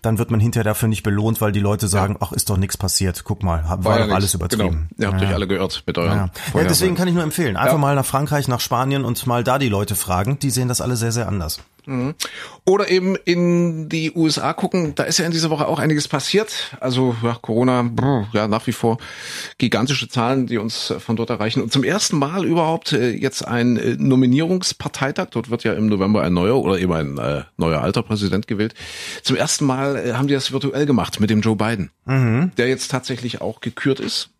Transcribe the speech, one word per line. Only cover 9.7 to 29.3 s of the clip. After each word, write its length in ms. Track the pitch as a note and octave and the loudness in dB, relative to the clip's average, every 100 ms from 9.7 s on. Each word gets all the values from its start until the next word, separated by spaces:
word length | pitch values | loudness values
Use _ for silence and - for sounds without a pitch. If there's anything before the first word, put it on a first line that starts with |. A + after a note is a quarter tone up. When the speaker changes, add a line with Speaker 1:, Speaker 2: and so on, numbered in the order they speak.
| G2+ G#2 G2 | 0 0 -4
Speaker 1:
fragen. 420 | - F2+ G2+ C#3 | -2 0 0 0
Die 140 | C#3 | 0
sehen 160 | A#2+ B2 | 0 -2
das 120 | B2 | -2
alle 160 | - B2 | -2 -2
sehr, 160 | A#2 | -2
sehr 160 | A2+ G#2 | -2 -2
anders. 320 | G2 D#2+ - - _ - | -2 -4 -8 -12 _ -8
Speaker 2:
Mhm. 280 | C3 B2+ D#3 - - - - | -4 -4 -6 -10 -10 -16 -4
Oder 260 | - G3 G3+ | 2 2 4
eben 280 | F#3 F#3 F#3+ | 2 2 0
in 720 | - F3 F3 F3 F3 D#3+ D#3 | 0 2 4 4 2 0 -4
die 240 | D#3+ D#3 E3 | -2 -2 2
U 100 | D#3+ | 2
S 140 | D3 | 2
A 140 | B2+ | -2
gucken, 420 | E3 F#3+ F#3 D#3+ C#3+ | -2 0 0 0 -2
da 80 | |
ist 160 | C#3+ E3 | 0 0
ja 60 | E3+ | 0
in 80 | |
dieser 160 | E3 D#3+ | 0 0
Woche 180 | D3+ D3 | 0 0
auch 120 | D#3 | 0
einiges 280 | D#3 D3+ - | 2 0 0
passiert. 680 | C#3+ - G3 A3 - - - | -4 0 0 0 -6 -10 -6
Also, 340 | C3 B2+ C3 A2+ | -2 2 2 2
ja, 120 | A#2 | -2
Corona, 480 | A#2 - A2+ B2+ B2+ | -2 -2 2 4 2
brr, 440 | A#2+ A#2 B2+ C3+ G#2 | 0 2 2 2 2
ja, 160 | G#2+ G#2+ | 0 2
nach 200 | A2 - | 0 0
wie 40 | |
vor 280 | A2 A#2 A#2 - - - - - - | 0 0 0 -6 -14 -12 -12 -12 -2
gigantische 500 | A#2+ G#2+ B2 C3 A#2 | 0 2 0 -2 -2
Zahlen, 400 | C3 A#2 C3+ B2 | -2 0 0 0
die 120 | A#2 | -2
uns 340 | A2 - - A2+ | -4 -6 -6 -6
von 180 | - A2+ | -2 -2
dort 120 | A2+ | -2
erreichen. 320 | A#2 G#2+ C3 | -2 -2 -2
Und 120 | A2+ | 0
zum 100 | C3+ | 0
ersten 360 | C3 F#3+ - D#3+ | 0 0 0 0
Mal 260 | C#3 F#3 E3+ | 0 -2 0
überhaupt, 480 | E3 D#3+ D#3+ - | 2 2 -2 -2
äh, 160 | C#3 B2 | 0 0
jetzt 340 | A2 C3 - - | 0 -4 -4 -4
ein, 300 | A#2+ A#2+ A#2 | 0 2 2
äh, 220 | - A#2+ | 0 0
Nominierungsparteitag. 1300 | C#3+ C3 B2+ C3 E3 F#3 F#3 - C#3+ - C#3 D3+ - | 4 4 6 4 2 0 -2 -6 -10 -4 -4 -2 -4
Dort 180 | A#2+ A2 | -6 -4
wird 160 | A#2 A#2+ | -2 -2
ja 80 | |
im 140 | F2 G#2+ | 0 2
November 340 | G2+ F#2+ G#2+ | 2 4 4
ein 120 | D2+ | 4
neuer 240 | F2 F#2 C3 | 2 4 2
oder 220 | - F#2+ | 2 2
eben 140 | F2+ | 2
ein, 240 | E2 D2 C#2 | 0 -2 -4
äh, 260 | A#1+ C#2+ C2 - | -4 -4 -8 -2
neuer 240 | E2 D#2 | 0 2
alter 200 | C#2 A2+ | 0 -2
Präsident 460 | A2 G#2+ G2 F#2 A2 | -2 -2 0 -2 -2
gewählt. 280 | G2+ A2 - - - - - | -2 -4 -4 -16 -12 -12 -8
Zum 120 | - | -2